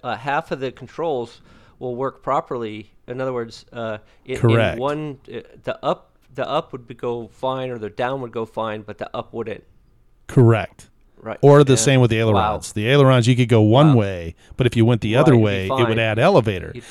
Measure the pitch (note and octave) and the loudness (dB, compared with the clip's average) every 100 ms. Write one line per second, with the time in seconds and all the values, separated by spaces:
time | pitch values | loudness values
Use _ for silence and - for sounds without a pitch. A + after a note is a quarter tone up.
0 | B2+ G#2+ C#3 D3 D#3+ D3 C3 B2 B2 - | -10 -8 -4 -4 -4 -8 -8 -10 -18 -8
1 | E3 C3 A#2 - _ _ _ _ B2+ A#2+ | -6 -4 -8 -14 _ _ _ _ -12 -8
2 | C3 - - C#3 - B2+ A2+ G#2+ G#2+ _ | -8 -8 -4 -4 -4 -10 -10 -12 -18 _
3 | - B2+ C3 B2+ A#2 - - A#2+ A2+ G#2+ | -16 -10 -8 -8 -10 -14 -20 -12 -10 -10
4 | - _ - B2+ B2 A2+ G#2 D#2+ C3+ D3 | -16 _ -12 -2 2 2 0 -2 -6 -6
5 | D3+ C3+ - A#2+ - - - - C#3+ F3 | -10 -14 -16 -18 -18 -16 -12 -8 -6 -8
6 | _ _ _ C3 B2 D3 E3 C3 A#2 A#2+ | _ _ _ -10 -6 -6 -8 -16 -18 -10
7 | B2 A#2+ A2 _ C3 C3 C3 A#2+ G#2 - | -8 -8 -10 _ -6 -6 -8 -10 -12 -6
8 | B2 C3+ B2 A2+ A2+ - A2 G#2+ G#2 G2+ | -6 -6 -8 -10 -8 -8 -8 -8 -12 -14
9 | - A2+ A2+ A2+ A2 G2+ _ _ _ _ | -12 -10 -10 -12 -10 -12 _ _ _ _
10 | _ _ - - A#2 A2 - _ - _ | _ _ -2 4 4 4 -2 _ -20 _
11 | _ _ A2 G#2+ C#3 C#3+ C#3 B2 C#3+ C3+ | _ _ -12 2 6 8 6 4 4 4
12 | A#2+ A2 A2+ G2+ G#2+ G#2 - - G#2+ C#3+ | 4 2 2 2 0 -2 -8 -6 0 4
13 | C3+ B2+ A#2 B2 A#2+ A#2 G#2+ B2 D3+ B2+ | 6 4 2 2 2 4 4 6 6 4
14 | G2 F#2 E2 - _ - B2 A#2+ A2+ A#2 | 0 -6 -10 -14 _ -4 -2 2 2 2
15 | G#2+ A2+ D#3 B2 G#2+ G2 F#2+ C3 A#2 A2+ | 0 2 4 4 4 0 -4 -2 -2 0
16 | A2 G#2+ D#3+ F#3+ A2 F#2 E2 A#2+ - | -2 0 2 2 2 -4 -8 -14 -18